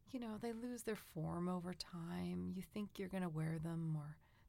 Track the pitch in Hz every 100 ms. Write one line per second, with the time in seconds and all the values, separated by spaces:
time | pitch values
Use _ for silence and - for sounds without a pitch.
0 | - 262 233 208 233 226 247 240 220 208
1 | - 160 160 170 180 180 175 170 - 175
2 | 165 180 175 180 180 185 185 214 208 -
3 | 185 190 180 156 156 165 165 165 160 156
4 | 147 151 - -